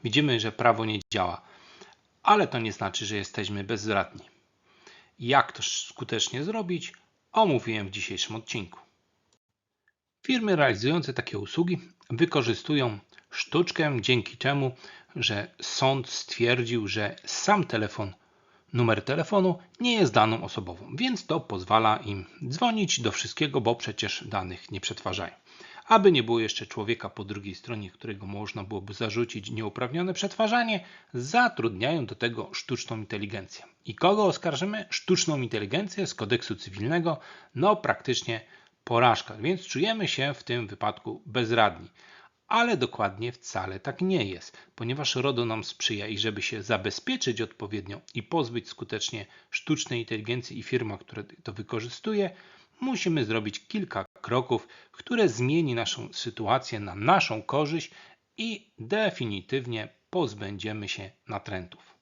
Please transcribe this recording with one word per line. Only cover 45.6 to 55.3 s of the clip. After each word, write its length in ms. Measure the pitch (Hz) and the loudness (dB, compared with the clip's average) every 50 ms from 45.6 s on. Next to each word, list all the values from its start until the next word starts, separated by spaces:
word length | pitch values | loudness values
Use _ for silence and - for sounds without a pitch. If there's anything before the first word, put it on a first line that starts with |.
| 98 | -6
sprzyja 420 | - - _ - - 113 101 104 | -8 -8 _ -2 -2 -2 -2 -4
i 120 | 107 107 98 | -6 -4 -2
żeby 240 | 107 110 104 101 | -2 -2 -2 -2
się 200 | - - 120 107 | -4 -4 -6 -6
zabezpieczyć 800 | 95 - 117 98 95 101 - - - - 262 - - 131 113 107 | -2 0 -2 0 0 -4 -4 -2 -2 -2 -2 0 0 -2 0 -2
odpowiednio 600 | 113 - - - 107 101 104 101 92 95 104 107 _ - - | -4 -6 -6 -12 -10 -6 -6 -8 -8 -8 -14 -14 _ -8 -8
i 80 | 117 | -8
pozbyć 460 | 104 _ 170 165 139 113 117 117 - - | -6 _ -2 -2 0 0 -4 -6 -8 -8
skutecznie 580 | - - 120 - - 104 - - - 110 95 - - - _ _ | -12 -12 -8 -8 -6 -6 -4 -6 -6 -8 -12 -12 -18 -20 _ _
sztucznej 500 | - - - - 156 - - - 127 120 | -8 -6 -2 -2 -2 -2 0 -4 -4 -4
inteligencji 580 | 113 - 113 107 107 113 120 123 - - - 113 | -2 -4 -6 -6 -2 -2 -4 -4 -4 -8 -12 -12
i 40 | |
firma, 360 | 110 - 127 123 120 107 98 95 | -6 -2 0 0 0 -2 -6 -8
która 240 | - - - 107 104 - - - | -12 -14 -12 -12 -12 -12 -18 -14
to 100 | _ - | _ -12
wykorzystuje, 760 | 95 98 101 - - 113 110 123 - - - 220 220 202 196 175 - - - - - - - _ _ _ | -10 -10 -8 -6 -6 -6 -6 -8 -12 -6 -4 0 2 2 0 0 -2 -10 -20 -20 -20 -20 -20 _ _ _
musimy 440 | 254 262 254 - - 185 165 147 120 | -4 -2 -2 0 2 2 2 2 2
zrobić 420 | 104 113 113 104 107 98 - - | 2 0 0 0 -2 -8 -8 -10
kilka 380 | _ - 214 185 - - 98 92 - _ - | _ -4 -4 -4 -2 -4 -4 -4 -6 _ -14
kroków, 480 | - 131 120 131 127 - 127 107 - _ - - - _ | -4 0 0 0 2 2 0 -2 -2 _ -20 -20 -20 _
które 360 | _ - - - 240 233 208 | _ -20 -6 -2 2 4 4
zmieni 460 | 151 | 4